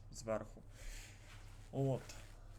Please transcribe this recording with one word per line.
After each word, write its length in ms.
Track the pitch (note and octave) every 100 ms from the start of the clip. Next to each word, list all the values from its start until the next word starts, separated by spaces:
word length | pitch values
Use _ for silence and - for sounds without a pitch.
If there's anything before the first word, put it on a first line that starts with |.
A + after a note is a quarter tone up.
| -
зверху. 500 | - - G#2+ - - - - - - - - - - - - -
От. 300 | C3 C3+ B2+ - - - - -